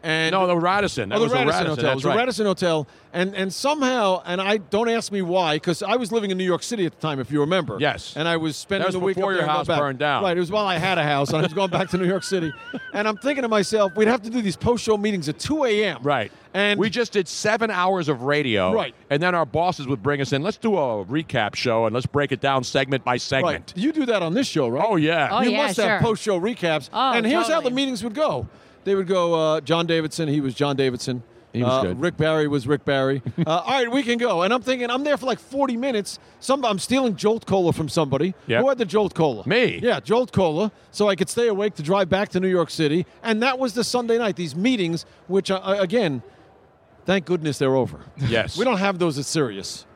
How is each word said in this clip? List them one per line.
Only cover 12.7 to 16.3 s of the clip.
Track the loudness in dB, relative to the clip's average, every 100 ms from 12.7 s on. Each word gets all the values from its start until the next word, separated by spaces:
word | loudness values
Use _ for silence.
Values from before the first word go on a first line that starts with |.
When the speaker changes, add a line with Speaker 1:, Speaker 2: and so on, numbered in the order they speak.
| -12 -8
Speaker 1:
And | -2 -2
I'm | -2
thinking | -2 -2
to | 0
myself, | 2 2 2 2 4
we'd | 2
have | 2
to | -2
do | -2
these | -2 0
post-show | 0 0 2 0
meetings | 2 0 -2
at | -6
two | -4 0
A | 2 2 0
M. | -2
Speaker 2:
Right. | 0 0 -2